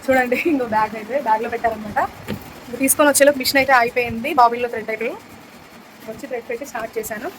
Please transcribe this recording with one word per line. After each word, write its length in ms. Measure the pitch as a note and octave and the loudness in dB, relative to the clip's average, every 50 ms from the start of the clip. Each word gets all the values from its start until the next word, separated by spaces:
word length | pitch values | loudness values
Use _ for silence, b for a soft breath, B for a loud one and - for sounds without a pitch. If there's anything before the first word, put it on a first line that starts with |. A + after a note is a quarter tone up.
| - | 2
చూడండి, 380 | - C4 B3+ B3+ B3 B3 B3 - F4 | 2 2 2 2 2 -2 0 0 0
ఇంకో 140 | D4+ C4+ B3 A3+ G#3+ | 0 0 0 0 0
బ్యాగ్ 220 | A3 G#3+ G#3+ G#3 A3 | 0 0 0 -4 -10
అయితే 220 | G#3+ G#3 B3 C#4+ C4 A3+ | -10 -4 -4 -4 2 2
బ్యాగ్లో 220 | A3 G#3+ A#3 A#3 A#3 | 0 0 0 -4 -6
పెట్టారనమాట. 460 | A#3 - A3+ A3 G#3+ G#3+ G#3 G#3 B3+ E4+ G4+ - - - - - - - - - - - - | -2 -2 -2 -2 -2 -8 -6 -2 -2 -2 -2 -6 -12 -10 -10 -10 -10 -10 -16 -18 -18 -14 -12
ఇంక 120 | A#3 A#3 C4+ | -6 -2 0
తీసుకొని 260 | C4+ - - D4+ D4 | 0 4 4 4 4
వచ్చేలోపు 280 | C#4 - C#4+ C#4+ D4 C4+ | 6 6 6 6 6 4
మిషన్ 160 | B3+ - - C#4 | -2 0 2 2
అయితే 120 | C4+ C4+ C4+ | 4 6 4
అయిపోయింది, 560 | B3 A#3 A#3+ B3 B3+ A#3+ A#3+ A3+ A3+ A3+ D4 E4+ | 4 4 2 0 -2 -2 -2 -4 -6 -4 -2 4
బాబిన్లో 340 | C#4 A#3+ A#3 A#3+ A#3+ B3 A#3+ A#3+ | 6 6 6 6 2 -4 -4 -4
థ్రెడ్ 160 | A3+ G#3+ A3+ A3 | -6 -6 -6 -6
అయితే 160 | G#3+ A3+ B3 F4 A4+ - - - - - - - - - - - - - - - - - - | -4 -4 -6 -6 -8 -14 -20 -20 -20 -20 -20 -20 -20 -20 -20 -20 -20 -20 -20 -20 -20 -14 -14
వచ్చి 180 | A3 - - C4+ | -14 -12 -10 -10
థ్రెడ్ 180 | B3+ A#3+ A#3 - | -10 -10 -8 -8
పెట్టి 160 | A#3+ A#3 C#4+ | -8 -8 -8
స్టార్ట్ 320 | C#4 - A#3 A3 A3 - A3+ | -10 -8 -8 -10 -6 -6 -8
చేశాను. 320 | A3 - A3+ - B3 F4 G4 | -6 -6 -8 -8 -10 -10 -12